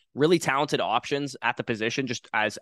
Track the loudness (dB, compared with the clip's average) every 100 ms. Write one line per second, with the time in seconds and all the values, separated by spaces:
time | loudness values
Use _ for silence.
0 | _ 0 4 4 2 0 0 0 0 0
1 | 0 -4 -4 -4 -2 -2 -2 -2 -2 -2
2 | -4 -6 -4 0 0 -2